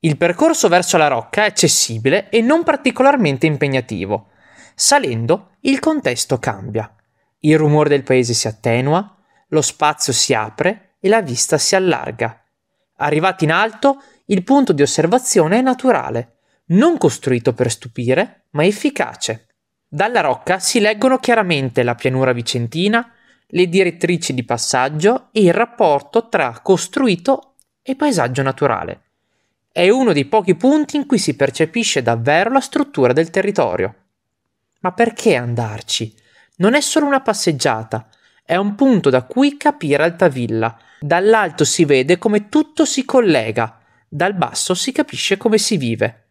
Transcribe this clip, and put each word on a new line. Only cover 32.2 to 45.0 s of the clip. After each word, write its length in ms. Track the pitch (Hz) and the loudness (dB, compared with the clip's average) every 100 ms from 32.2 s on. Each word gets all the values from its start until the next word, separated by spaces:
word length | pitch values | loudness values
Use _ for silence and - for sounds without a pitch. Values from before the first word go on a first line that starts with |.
| 117 156 208 | 0 0 2
la 100 | 269 | 0
struttura 520 | - - 294 - 123 | -2 -4 -4 0 2
del 180 | 127 165 | 2 0
territorio. 640 | 190 196 - 123 90 98 - _ _ _ _ _ _ _ _ | -2 -2 0 -2 -2 -6 -8 _ _ _ _ _ _ _ _
Ma 120 | 180 | -6
perché 420 | 180 233 220 226 | 0 -2 0 0
andarci? 800 | 135 120 120 113 107 - - 113 _ _ _ _ _ | 0 -2 -4 -6 -8 -8 -8 -8 _ _ _ _ _
Non 180 | 190 | 0
è 60 | 277 | 0
solo 260 | 294 320 294 | 0 -2 0
una 140 | 277 | -2
passeggiata, 880 | 269 208 - 143 139 110 110 131 - _ _ _ | -2 -2 -2 -2 -2 -4 -6 -10 -10 _ _ _
è 120 | - 175 | -4 -2
un 180 | 202 | -2
punto 360 | 202 269 220 147 | 0 2 4 4
da 120 | 127 | 0
cui 340 | 127 - 285 285 | 0 0 0 0
capire 480 | 302 294 160 139 | -4 -2 -2 0
Altavilla. 760 | 160 175 180 131 117 113 113 113 _ _ | 0 2 0 0 -4 -2 -4 -6 _ _
Dall'alto 640 | 147 170 202 220 185 - | -2 0 2 2 0 -2
si 200 | 147 - | -2 2
vede 340 | 151 135 135 175 | 2 2 2 0
come 300 | 220 208 208 | 2 -2 0
tutto 360 | 302 311 - | -2 -2 0
si 200 | 311 - | -2 0
collega, 760 | 262 262 220 143 110 113 113 _ _ _ _ | 0 2 4 2 0 -4 -4 _ _ _ _
dal 260 | 147 180 | -4 -4
basso 400 | 196 160 - - | -2 -6 -4 -4
si 180 | 180 - | -4 -2
capisce 440 | 262 | -2